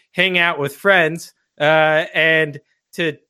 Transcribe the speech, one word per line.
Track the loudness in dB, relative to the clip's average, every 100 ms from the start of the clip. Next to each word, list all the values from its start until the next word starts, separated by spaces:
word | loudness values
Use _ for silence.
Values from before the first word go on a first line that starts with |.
| _
hang | -2 -2 0
out | -2 -2
with | -6
friends, | -4 0 2 2 -2 -12 _ _ -4
uh, | 0 2 2 0 -2
and | 0 0 2 -2 -6 _ _ _
to | -8 -6 -8 _